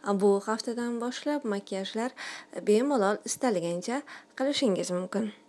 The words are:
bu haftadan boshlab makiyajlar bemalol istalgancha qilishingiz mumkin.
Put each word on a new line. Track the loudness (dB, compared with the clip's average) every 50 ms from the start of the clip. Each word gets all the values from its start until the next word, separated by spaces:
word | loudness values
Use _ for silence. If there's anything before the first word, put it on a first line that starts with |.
| 0 0
bu | 0 4 6 4 4 4
haftadan | 2 -2 -4 -2 -2 -6 -4 -4 -4 -4 -4 -4
boshlab | -4 -4 -6 -4 -2 -2 -2 -2 -2
makiyajlar | -2 -4 -4 -4 -6 -6 -6 -6 -4 -4 -4 -4 -4 -6 -8 -12 -12 -12 -14 -16 _ -12 -4
bemalol | 4 4 6 6 6 4 4 4 4 4 2 0
istalgancha | -2 -8 -4 0 0 2 2 2 0 -2 -4 -4 -4 -4 -4 -4 -6 -10 -18 -20 -20 _
qilishingiz | _ -2 0 0 2 2 2 2 2 2 0 -2
mumkin. | -2 -4 -4 -2 -2 -2 -2 -2 -6 -12 _